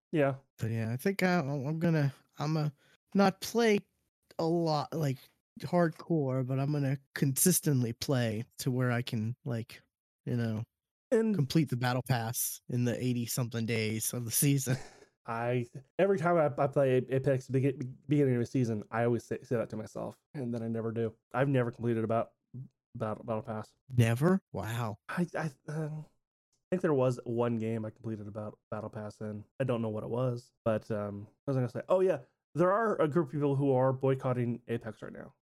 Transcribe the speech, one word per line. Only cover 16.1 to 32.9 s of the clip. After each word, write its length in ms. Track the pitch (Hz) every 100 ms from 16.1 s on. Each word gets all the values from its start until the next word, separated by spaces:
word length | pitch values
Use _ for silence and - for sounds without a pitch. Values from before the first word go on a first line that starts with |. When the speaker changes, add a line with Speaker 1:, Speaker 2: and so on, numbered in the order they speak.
| 196
Speaker 1:
time 200 | 170 175
I, 260 | 147 131
I 40 | 139
play 360 | 143 135 127 120
Apex, 380 | 131 135 131 -
begin-, 480 | 131 135 - 127 139 -
beginning 280 | 147 139 120
of 40 |
the 60 | 117
season, 380 | 135 113 110 -
I 140 | 113
always 200 | 120 117
say, 140 | - -
say 120 | - 107
that 120 | 110
to 80 | 107
myself, 400 | 107 117 113 - _
and 200 | 147 120
then 100 | 117
I 40 | 113
never 240 | 113 113
do. 220 | 110 113 - _
I've 160 | 120 143
never 220 | 135 117
completed 320 | - 117 113
a 40 | 110
bat-, 240 | 113 - _ _ 123 131 _ _ 117
battle, 280 | 110 104
Battle 200 | 117 110
Pass. 300 | 110 107 104 _ -
Speaker 2:
Never? 520 | 123 113 117 160 190 -
Wow. 480 | - 101 117 117 107 -
Speaker 1:
I, 180 | - 175 -
I, 140 | 156 - -
um, 380 | 151 156 151 151
I 680 | _ _ _ _ _ _ 185
think 80 |
there 100 | 170
was 260 | 139 127 120 -
one 320 | 117 120 117
game 280 | 110 113 110
I 60 |
completed 360 | - 113 107 104
about 320 | 107 107 - -
Battle 180 | 107 104
Pass 320 | 110 104 -
in. 240 | 107 104 - -
I 60 | 127
don't 160 | 117
know 80 | 113
what 140 | 107
it 60 | 107
was, 440 | 117 127 120 - _ 117
but, 240 | 110 -
um, 300 | 107 104 101 107 _ -
what 80 |
was 40 | 131
I 40 |
gonna 80 | 120
say? 140 | - -
Oh, 120 | 185
yeah. 180 | 185 147 - _ _ 143
There 160 | 180
are 280 | 202 226